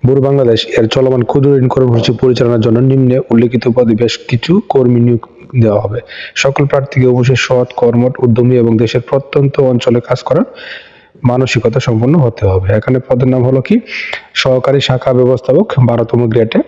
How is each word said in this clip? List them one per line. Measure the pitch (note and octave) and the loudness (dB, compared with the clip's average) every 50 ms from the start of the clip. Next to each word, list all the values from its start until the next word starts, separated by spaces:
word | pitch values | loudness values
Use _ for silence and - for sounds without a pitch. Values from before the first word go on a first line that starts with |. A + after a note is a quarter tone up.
| - | 2
বুড়ো | A#2+ C3+ C3+ C3 C#3 | 2 2 2 2 2
বাংলাদেশ | C#3+ C#3 C3 A#2+ A2+ G#2+ - - - - | 2 2 2 2 2 0 -2 -4 -2 -2
এর | A2+ A2 - | -2 0 0
চলমান | C3+ C3 C3 B2+ B2+ A#2 - | 0 0 0 0 0 -2 0
ক্ষুদ্র | - C#3+ C3+ C#3+ C#3+ C3+ | 0 0 2 2 2 2
ঋণ | B2+ B2+ | 2 0
কর্মসূচি | - C3+ C3 B2 A#2+ A#2 A2+ - B2 A2+ | 0 0 0 2 2 0 0 0 -2 0
পরিচালনার | - B2+ B2 - C3 A#2 A#2+ A#2 | 0 0 2 2 0 0 0 2
জন্য | A2 A#2+ A2 A#2 | 2 2 2 2
নিম্নে | C3 C3 C3+ C3+ C3 B2 B2+ C3+ B2+ - | 2 2 2 2 2 2 0 -2 -2 0
উল্লেখিত | - A#2 B2 A#2+ A#2+ A#2 - B2+ | 0 2 2 2 0 0 -2 0
পদে | A#2 B2 B2 A2+ A2+ | 0 2 2 2 2
বেশ | G#2+ A#2+ A2+ - - - - | 0 0 -2 -2 -6 -6 -4
কিছু | C3 A#2+ - - E3+ G3+ - - - | -4 -4 0 0 0 0 0 0 0
কর্মী | C3+ B2+ B2 B2 A#2+ | 2 2 2 2 2
নিয়োগ | A#2+ B2 A#2+ A2+ - - - - - - - B2+ A2+ | 2 2 0 -2 -4 -10 -20 -20 -20 -6 -2 0 2
দেওয়া | A2 G2+ G#2 G#2 | 2 2 0 -2
হবে। | G2+ G#2+ A#2+ - - - - - - - | -2 -6 -8 -10 -10 -18 -18 -18 -14 -10
সকল | - - C#3 C#3 - C#3+ C#3 | -4 -2 -2 0 0 -2 0
প্রার্থীকে | - C#3+ C3 - - C3 B2+ | 0 -2 -2 -2 -2 0 2
অবশ্যই | B2+ B2 B2+ B2 B2 C3 A#2+ - | 2 2 2 2 0 0 0 0
সৎ, | - B2+ B2 B2 B2 - - | 0 0 0 -2 -2 -2 -2
কর্মঠ, | B2 A#2+ A#2 A#2+ A#2+ B2+ C3 - C3 | 0 0 2 2 0 0 -2 0 0
উদ্যমী | B2 A2+ A#2+ A#2+ B2 B2+ B2 A#2 | 0 2 2 2 2 2 2 2
এবং | A#2 A2+ | 2 2
দেশের | A2 A#2+ A2 - B2+ A#2+ - | 0 0 0 -2 -4 -4 -2
প্রত্যন্ত | - C#3 C#3 - - D3 C#3 C#3 C3+ - | -4 -4 -4 -2 -2 0 0 0 0 0
অঞ্চলে | C#3 B2+ B2+ A#2+ - B2+ A#2 A#2+ - - | 0 0 0 0 0 0 0 0 0 -2
কাজ | B2 B2 - | -6 -4 -2
করার | - C3 D#3+ A#3 - - - - - - - - - - - _ _ _ - - B2 | -2 -2 -2 -2 -4 -8 -20 -18 -18 -18 -20 -20 -20 -20 -20 _ _ _ -4 -2 -2
মানসিকতা | B2 B2+ C3 A#2+ - A#2+ G#2+ A#2 G#2+ C3 | 0 0 0 0 -2 -2 -2 0 -2 0
সম্পন্ন | - - A#2 A2 A#2 B2+ D3+ F3 C3+ | -2 -2 -2 0 0 2 2 2 2
হতে | A#2+ A2+ - - G2 | 0 -2 -2 -2 0
হবে। | F#2+ F#2+ F#2 F#2+ G2+ A2 | 0 0 0 0 -2 -2
এখানে | - - C3 B2+ A#2+ | 0 0 -2 -2 0
পদের | - C3 B2 C3 B2+ | -2 -2 0 2 0
নাম | B2+ B2+ A#2+ B2+ | 0 0 0 0
হলো | C3 C3 | 0 0
কি | C3 - G3+ A#3+ - - - - - - - - - - _ | 0 0 0 -2 -2 -4 -12 -12 -10 -10 -12 -14 -16 -12 _
সহকারী | - - C3+ B2+ B2+ - C#3 C3+ C#3+ | -4 -2 0 0 0 0 0 0 0
শাখা | C3+ - C3 B2+ - C#3 C3 | 0 0 -2 -2 0 0 2
ব্যবস্থাপক, | B2 B2+ B2 C3 A#2+ - - C3 D#3+ G#3+ - - - B2 A#2 | 2 2 2 0 0 0 0 2 2 0 0 0 0 0 2
বারোতম | A#2 A#2 A#2 A2+ - A#2+ B2 | 2 0 -2 -2 0 -2 0
গ্রেডে | A2+ G#2+ A#2+ A2 A2+ - G#3+ D#4+ | 0 0 0 0 0 0 -4 -4